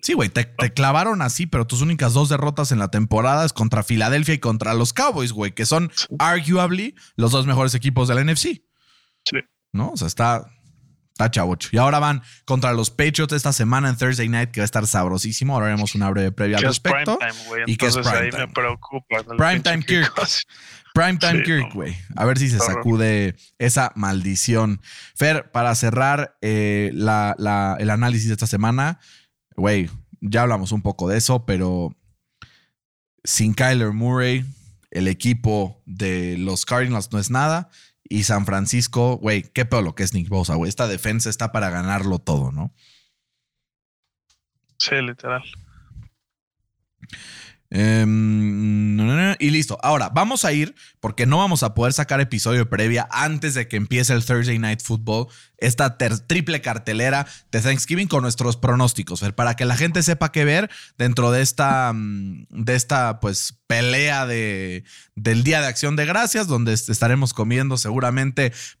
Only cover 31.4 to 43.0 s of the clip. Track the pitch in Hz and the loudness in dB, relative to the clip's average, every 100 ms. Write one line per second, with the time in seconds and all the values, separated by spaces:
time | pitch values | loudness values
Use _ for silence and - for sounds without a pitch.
31.4 | 117 95 90 90 85 - _ _ _ _ | 0 -2 0 -2 -4 -8 _ _ _ _
32.4 | - _ _ _ _ _ _ _ - - | -20 _ _ _ _ _ _ _ -4 0
33.4 | 110 104 131 131 110 107 117 127 123 127 | 2 2 2 2 2 0 0 2 2 0
34.4 | 131 139 - - _ - 92 92 120 120 | -4 -10 -20 -20 _ -2 0 0 0 0
35.4 | 117 107 95 - - 92 98 92 90 87 | 2 0 -2 -6 -14 -6 -4 -2 -2 -4
36.4 | 95 92 - 123 127 117 92 104 98 123 | -4 -4 -2 0 0 -2 -2 -2 -2 0
37.4 | 151 160 175 _ - _ - 104 104 104 | 0 -2 -6 _ -20 _ -6 -2 0 0
38.4 | 98 95 98 120 117 123 120 123 107 104 | 0 -2 0 0 0 0 0 0 0 -2
39.4 | - - 120 123 92 - 95 95 85 98 | -2 -4 0 0 0 -2 -2 -2 -2 0
40.4 | 85 80 85 - 120 95 110 110 113 104 | 0 0 -2 -2 -2 -2 -2 -2 -2 -4
41.4 | 113 113 98 87 92 101 98 90 - 76 | -4 -2 -2 -2 -2 -2 0 -2 0 -2
42.4 | 65 71 90 - _ _ | -2 -4 -6 -10 _ _